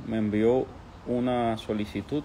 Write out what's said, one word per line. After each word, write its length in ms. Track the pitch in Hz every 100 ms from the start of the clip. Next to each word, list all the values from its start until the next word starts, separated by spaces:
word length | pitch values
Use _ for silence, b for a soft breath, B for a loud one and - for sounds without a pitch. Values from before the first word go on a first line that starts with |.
| -
me 100 | 113
envió 480 | 107 107 113 127 - - - - -
una 500 | 123 123 123 117 110
solicitud 680 | - 107 104 101 95 147